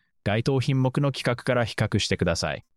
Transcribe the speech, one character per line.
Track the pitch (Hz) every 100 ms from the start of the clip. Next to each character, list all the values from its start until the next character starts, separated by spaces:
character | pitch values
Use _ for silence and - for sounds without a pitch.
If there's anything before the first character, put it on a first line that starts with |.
| _ _ -
該 | 104
当 | 117 135
品 | 123 135
目 | 131 143
の | 143
規 | 127
格 | - 120 -
か |
ら | 123
比 | 117 -
較 | 107 104
し | -
て | 95
く | 87
だ | 82
さ | 82
い。 | 69 -